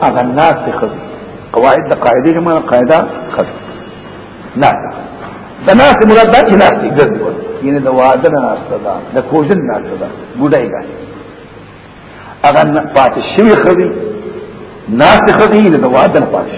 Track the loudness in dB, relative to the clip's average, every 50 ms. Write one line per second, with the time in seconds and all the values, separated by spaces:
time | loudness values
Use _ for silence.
0 | -2 0 0 0 -2 -2 0 2 2 2 0 0 -4 -6 -6 -4 -6 -6 -6 -10
1 | -14 -16 -16 -16 -16 -18 -18 -18 -14 -6 -2 0 2 2 2 2 0 -2 -4 0
2 | 0 2 2 2 2 2 0 2 0 0 -2 -2 0 0 2 2 4 4 2 2
3 | 2 -2 -6 -12 -12 -6 -4 -4 -4 -4 -8 -12 -16 -16 -16 -16 -18 -18 -18 -18
4 | -20 -20 -18 -20 -20 -20 -20 -20 -18 -10 -4 0 2 2 2 0 -4 -10 -12 -14
5 | -14 -16 -16 -16 -16 -16 -16 -18 -18 -18 -18 -2 2 4 4 6 6 6 6 4
6 | 4 6 6 6 6 6 6 4 4 4 4 4 4 4 2 0 -2 0 2 2
7 | 2 2 0 -2 -4 -6 -6 -6 -8 -10 -10 -6 -4 -2 -2 -2 0 0 2 2
8 | 4 4 4 2 2 0 0 0 -2 -4 -4 -6 -6 -8 -8 -6 -6 -6 -8 -8
9 | -10 -6 -6 -6 -4 0 0 0 2 2 0 0 0 -2 -4 -6 -6 -8 -10 -8
10 | -10 -10 -10 -14 -16 -14 -6 -4 0 0 2 0 0 -2 -6 -8 -10 -12 -14 -16
11 | -16 -18 -18 -20 -20 -20 -20 -20 -20 -20 -20 -20 -20 -20 -20 -20 -20 -20 -20 -20
12 | -20 -20 -20 -20 -20 -20 -8 -2 0 2 2 2 2 2 0 -2 -4 0 2 2
13 | 2 2 0 -2 -6 -2 0 2 4 4 4 4 4 2 2 2 0 -2 -4 -6
14 | -8 -8 -10 -10 -12 -12 -14 -14 -14 -16 -16 -18 -18 -20 -20 -16 -8 -4 0 2
15 | 4 4 4 4 4 2 2 4 2 4 4 4 4 4 4 2 2 2 2 2
16 | 2 2 2 0 0 0 -2 -4 -4 -6 -10